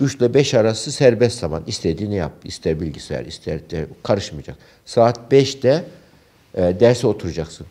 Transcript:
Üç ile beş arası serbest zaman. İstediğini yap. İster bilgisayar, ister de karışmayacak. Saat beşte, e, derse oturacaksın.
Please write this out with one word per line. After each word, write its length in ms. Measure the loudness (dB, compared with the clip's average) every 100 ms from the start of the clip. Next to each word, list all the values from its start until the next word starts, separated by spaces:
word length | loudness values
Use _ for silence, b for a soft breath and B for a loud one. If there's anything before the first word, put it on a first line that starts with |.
Üç 140 | -2 0
ile 180 | 2
beş 200 | 2 2
arası 380 | 2 2 0 -8
serbest 480 | 4 4 6 0 0
zaman. 240 | -6 -6 -8
İstediğini 480 | -4 -4 -2 -4 -4
yap. 160 | -4 -8
İster 380 | -16 -6 -4 -2
bilgisayar, 440 | -4 -8 -10 -8 -8
ister 440 | -12 -8 -8 -8
de 160 | -8 -8 -10
karışmayacak. 540 | -2 -2 -2 -12 -14 -18 b b -4
Saat 460 | 4 4 2 2
beşte, 520 | 4 4 0 0 0 -2 B B B B B _ -2
e, 220 | 0 4
derse 280 | 4 4 0
oturacaksın. 600 | -2 -6 -8 -10 -12 -20